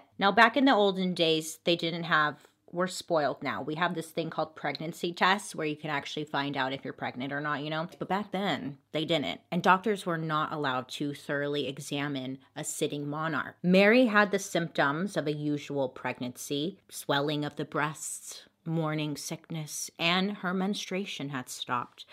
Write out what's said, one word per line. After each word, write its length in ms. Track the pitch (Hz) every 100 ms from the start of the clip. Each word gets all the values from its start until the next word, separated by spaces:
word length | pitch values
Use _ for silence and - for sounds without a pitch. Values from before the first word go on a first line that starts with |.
| - -
Now, 120 | 196
back 260 | 202 233 233
in 100 | 269
the 80 |
olden 400 | 220 202 185 185
days, 440 | 175 165 160 160 -
they 120 | - 170
didn't 280 | 165 170
have, 420 | 165 160 151 151 - _ _
we're 160 | 175 180
spoiled 540 | - - 165 139 -
now. 200 | 143 104
We 140 | 135 156
have 180 | 175
this 140 | 165 160
thing 200 | - 160
called 280 | - 156 -
pregnancy 560 | 151 139 160 170 180
tests 420 | 175 185 202 -
where 120 | 160 156
you 100 | 151
can 120 | 156
actually 360 | 143 143 -
find 320 | 151 147 143 139
out 160 | 131
if 120 | 135
you're 80 | 135
pregnant 400 | - 120 123 139
or 80 | 143
not, 220 | 151 147
you 80 | 151
know? 160 | 156 175 -
But 100 | -
back 240 | 190 208
then, 460 | 185 202 139 - 143 _
they 140 | 151
didn't. 360 | 160 160 101 - _
And 100 | 175
doctors 420 | 185 185 220 202
were 140 | 185 165
not 340 | 160 156 156
allowed 360 | 156 143 127 123
to 260 | - 147
thoroughly 540 | 143 - 143 143 147 165
examine 680 | 139 143 143 143 139 127 135 _ -
a 80 |
sitting 440 | 151 - 147 147 147
monarch. 460 | 147 160 143 - -
Mary 440 | 175 185 202 240 254
had 260 | 208 208
the 80 | 196
symptoms 760 | - 175 165 - 147 151 196 170
of 120 | 147
a 40 |
usual 560 | 151 151 147 - 143 131
pregnancy, 920 | 127 127 123 123 - - 143 156 190 _
swelling 540 | - - 143 147 147
of 100 | 147
the 100 | -
breasts, 760 | 147 156 147 151 - - - - - _
morning 520 | 165 165 156 156 151 143
sickness, 720 | - 160 - 165 151 - - -
and 380 | 165 180 190 208
her 140 | 185
menstruation 760 | 185 190 202 - 190 196 - 139
had 200 | 139 123
stopped. 560 | - - 123 120 - -